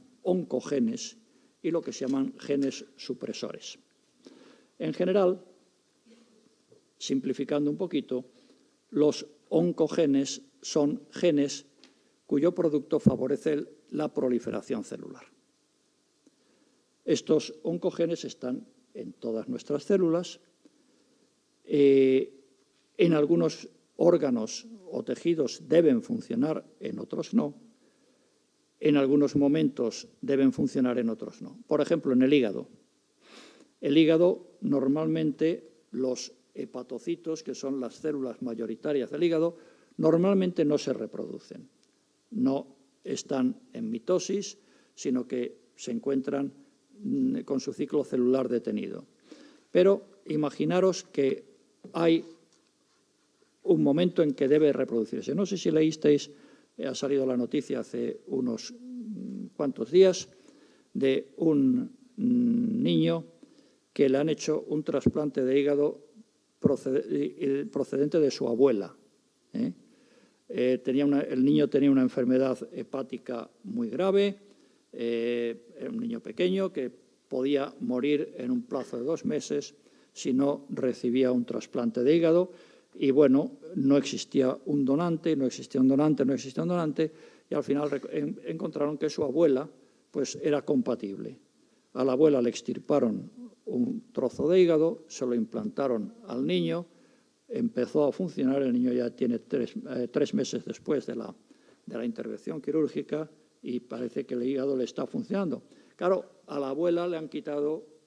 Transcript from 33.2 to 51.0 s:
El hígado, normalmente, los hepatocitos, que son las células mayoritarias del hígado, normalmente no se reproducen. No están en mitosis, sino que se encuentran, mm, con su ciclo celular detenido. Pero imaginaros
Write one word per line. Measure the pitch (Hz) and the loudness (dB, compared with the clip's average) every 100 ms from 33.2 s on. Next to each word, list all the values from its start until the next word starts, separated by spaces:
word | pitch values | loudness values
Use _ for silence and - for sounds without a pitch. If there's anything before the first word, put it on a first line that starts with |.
| _ - - - _ _ | _ -20 -20 -20 _ _
El | 147 147 | 2 4
hígado, | 160 160 175 - - - | 6 6 4 2 -6 -8
normalmente, | 143 139 127 147 160 160 156 131 160 - - _ _ | -2 0 2 0 0 0 -2 0 0 -2 -8 _ _
los | 117 127 123 - - _ | -4 -4 -4 -8 -16 _
hepatocitos, | - 135 127 123 120 - 170 160 160 | -12 -12 -12 -12 -10 -6 -6 -6 -8
que | - 127 | -8 -8
son | 135 135 | -6 -6
las | 120 - | -8 -6
células | 156 143 131 110 | -6 -4 -6 -6
mayoritarias | 127 113 113 113 151 143 110 | -8 -6 -6 -6 -2 -2 -2
del | 147 | -2
hígado, | 175 160 165 170 - _ _ - | 0 2 0 -4 -16 _ _ 0
normalmente | 160 170 190 196 180 175 147 | 4 6 4 4 2 2 2
no | 147 | 2
se | - | 0
reproducen. | 113 107 - - - - - 127 _ _ _ _ _ _ | -4 -6 -8 -10 -12 -14 -18 -18 _ _ _ _ _ _
No | 220 131 139 - - _ _ - | 0 2 0 -4 -16 _ _ -8
están | 135 - 139 127 - - | -8 -4 0 0 -2 -10
en | 120 113 | -10 -6
mitosis, | 113 - 180 - 190 196 - _ _ _ | -6 0 0 0 -4 -6 -12 _ _ _
sino | - - 127 123 | -10 -4 -2 -2
que | 127 123 - _ - | -6 -6 -10 _ -16
se | - | -8
encuentran, | 117 143 135 135 139 139 - - _ _ 208 | -6 -2 -2 -2 -4 -4 -10 -20 _ _ -12
mm, | - 139 131 - | -4 -2 0 -2
con | - 131 | -4 -6
su | - | -4
ciclo | - 147 151 | -6 -2 -2
celular | 131 131 123 131 120 | -2 0 2 2 0
detenido. | 120 117 107 98 - - _ _ - - - _ | -2 -2 -4 -6 -10 -16 _ _ -20 -20 -20 _
Pero | 170 185 202 - _ - | 4 4 4 -2 _ -6
imaginaros | 151 147 - 156 180 190 180 | -4 -2 -2 0 2 2 0